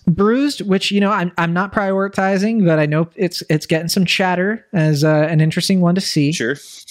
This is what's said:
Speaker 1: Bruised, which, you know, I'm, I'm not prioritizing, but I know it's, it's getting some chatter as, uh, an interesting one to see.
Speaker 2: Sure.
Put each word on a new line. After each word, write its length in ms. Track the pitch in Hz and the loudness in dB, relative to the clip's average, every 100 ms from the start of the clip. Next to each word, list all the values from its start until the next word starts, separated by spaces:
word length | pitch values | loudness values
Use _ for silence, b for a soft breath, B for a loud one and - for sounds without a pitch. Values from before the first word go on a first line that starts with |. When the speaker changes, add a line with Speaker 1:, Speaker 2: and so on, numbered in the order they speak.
| - | -2
Speaker 1:
Bruised, 540 | 170 202 247 285 - | 2 2 2 -2 -4
which, 300 | 196 190 - | -2 -2 0
you 100 | 202 | 0
know, 100 | 202 | 0
I'm, 220 | 208 175 175 | 0 -2 -2
I'm 160 | 170 | -2
not 180 | 175 196 | -2 -2
prioritizing, 920 | 220 196 190 196 196 190 196 208 226 170 | -2 -2 -2 -2 -2 0 0 0 2 2
but 120 | 156 | 2
I 60 | |
know 240 | 151 151 165 - | 2 0 -2 -2
it's, 260 | 180 - - | -4 -4 -4
it's 160 | 156 | -4
getting 240 | - 160 165 | -2 -2 0
some 160 | 208 | 0
chatter 600 | 175 - 185 175 190 226 - | 0 0 0 0 -2 -4 -4
as, 300 | 185 156 147 | 0 2 2
uh, 220 | 156 151 156 | 2 2 2
an 100 | 156 | 2
interesting 400 | 156 175 - 190 | 2 0 0 2
one 140 | 175 | 2
to 80 | 185 | 2
see. 300 | - 160 143 | 0 0 0
Speaker 2:
Sure. 240 | 165 117 143 - - - | 0 -4 -6 -10 -20 -18